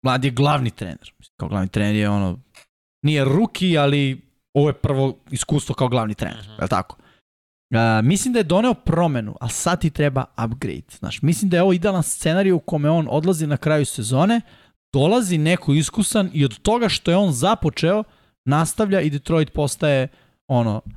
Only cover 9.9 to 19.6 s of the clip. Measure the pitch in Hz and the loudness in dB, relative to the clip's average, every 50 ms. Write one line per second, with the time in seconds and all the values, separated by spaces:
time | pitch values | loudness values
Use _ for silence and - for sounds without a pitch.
9.9 | - - 147 147 131 135 127 - _ - 113 113 113 - - 104 71 69 - _ | 0 0 -2 0 0 -2 -6 -6 _ -6 -4 -4 -4 -6 -8 -8 -8 -8 -12 _
10.9 | - - - - - - - 143 170 - 214 190 175 175 180 196 180 180 170 214 | -16 -10 -10 -10 -6 -2 0 0 0 2 0 0 2 4 4 4 2 2 0 0
11.9 | 190 180 151 - - - - 165 160 185 202 190 185 165 - - 175 151 143 147 | 0 0 -2 -2 -4 -4 -2 0 2 2 2 2 2 2 0 -2 -4 0 2 2
12.9 | 160 170 160 - 113 147 156 185 185 156 160 147 147 131 - 156 156 151 143 - | 2 2 0 0 -2 0 0 0 0 0 0 -2 -2 -2 0 0 2 2 0 -2
13.9 | - - 110 110 127 131 165 196 233 233 - - - _ _ _ _ _ _ _ | -4 -8 -4 -2 0 2 2 2 2 0 -2 -6 -20 _ _ _ _ _ _ _
14.9 | - 139 135 165 214 247 240 185 180 156 151 156 180 175 - - 143 156 151 - | -2 0 2 4 2 2 0 0 0 0 2 2 0 0 0 0 2 2 2 0
15.9 | - - 202 - - 220 196 185 - 156 143 135 - - _ 202 220 240 233 196 | -2 -2 -2 0 0 0 -2 0 0 0 0 0 0 -4 _ 0 0 2 0 0
16.9 | - - _ - 170 185 208 185 147 117 131 190 226 - - 156 - - - 160 | -2 -2 _ 0 2 2 2 2 0 0 0 0 0 0 0 -4 -2 0 0 0
17.9 | 190 214 220 - _ _ _ _ _ _ _ 127 143 151 165 160 - - 220 202 | 0 0 -2 -6 _ _ _ _ _ _ _ 0 0 2 0 -2 0 -2 0 2
18.9 | 196 190 156 151 143 143 - - 165 160 156 - - - | 2 0 0 0 -2 -4 -4 0 0 2 0 0 -2 -4